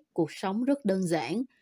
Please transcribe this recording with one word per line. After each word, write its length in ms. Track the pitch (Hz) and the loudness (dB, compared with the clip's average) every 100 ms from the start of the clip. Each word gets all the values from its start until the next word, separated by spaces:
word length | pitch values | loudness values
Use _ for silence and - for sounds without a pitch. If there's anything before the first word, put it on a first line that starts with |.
| _ | _
cuộc 200 | - 160 | -2 -2
sống 320 | - 196 208 | -2 -4 0
rất 200 | 254 277 | 0 0
đơn 220 | 196 190 180 | 2 0 2
giản, 360 | 165 120 202 262 _ | 0 0 -4 -4 _